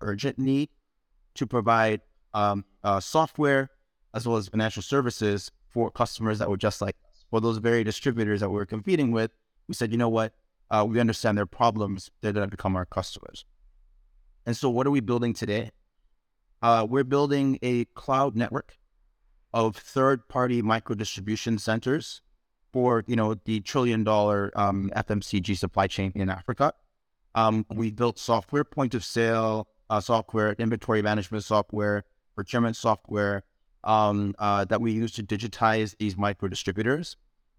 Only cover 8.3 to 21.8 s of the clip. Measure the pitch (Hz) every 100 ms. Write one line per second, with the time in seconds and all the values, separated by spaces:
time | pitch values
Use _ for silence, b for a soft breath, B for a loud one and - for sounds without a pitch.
8.3 | 104 101 101 101 110 139 175 131 113 113
9.3 | - _ _ - - 117 117 117 113 110
10.3 | - _ _ _ 110 107 113 117 107 113
11.3 | 104 98 - 117 107 104 95 - _ 110
12.3 | 104 95 95 98 92 90 - - - -
13.3 | - - _ _ _ _ _ _ _ _
14.3 | _ - 113 135 120 139 143 110 120 120
15.3 | 107 104 104 117 - _ _ _ _ _
16.3 | _ _ _ 117 117 110 131 127 143 143
17.3 | 143 139 131 123 120 117 - - 135 139
18.3 | 107 117 135 - - _ _ _ _ _
19.3 | _ _ 113 113 101 - 139 131 131 -
20.3 | 131 123 120 110 113 - 110 107 - 98
21.3 | 107 120 110 - 113